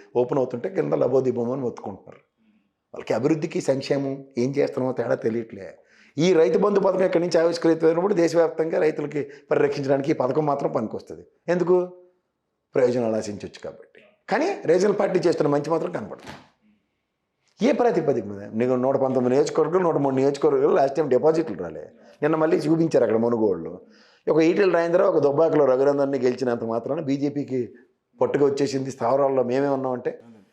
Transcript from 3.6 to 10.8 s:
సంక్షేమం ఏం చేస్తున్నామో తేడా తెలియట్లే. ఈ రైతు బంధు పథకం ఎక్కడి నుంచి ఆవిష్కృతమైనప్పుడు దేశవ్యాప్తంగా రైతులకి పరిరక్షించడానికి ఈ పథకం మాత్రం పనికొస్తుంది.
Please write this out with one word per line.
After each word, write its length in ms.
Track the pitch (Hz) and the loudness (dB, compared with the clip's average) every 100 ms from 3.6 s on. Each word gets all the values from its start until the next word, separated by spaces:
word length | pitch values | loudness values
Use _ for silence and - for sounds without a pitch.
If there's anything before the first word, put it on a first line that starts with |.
సంక్షేమం 640 | 139 135 - 139 139 139 - - | -2 -2 -2 -4 -4 -8 -10 -4
ఏం 140 | 127 | -2
చేస్తున్నామో 420 | 139 139 131 131 | 0 -2 -2 -4
తేడా 220 | 123 143 131 | -4 -4 -2
తెలియట్లే. 640 | 113 113 113 98 87 - _ _ _ - | -2 -4 -8 -12 -16 -18 _ _ _ -2
ఈ 160 | 175 | 2
రైతు 240 | 160 175 196 | 4 4 2
బంధు 220 | 202 202 | 2 2
పథకం 240 | 190 185 | 2 2
ఎక్కడి 200 | 185 170 | 0 0
నుంచి 180 | 175 170 | 0 2
ఆవిష్కృతమైనప్పుడు 720 | 165 165 165 160 160 165 196 | 2 2 2 2 2 2 0
దేశవ్యాప్తంగా 640 | 180 165 165 160 160 160 180 | 2 2 2 2 0 -2 0
రైతులకి 480 | 156 156 143 147 139 - - | 0 0 -6 -6 -6 -10 -4
పరిరక్షించడానికి 600 | 147 143 143 135 139 139 | 0 0 0 0 0 0
ఈ 20 | |
పథకం 320 | 151 127 151 151 | 0 0 0 0
మాత్రం 260 | 139 165 | -2 -2
పనికొస్తుంది. 540 | 139 | -4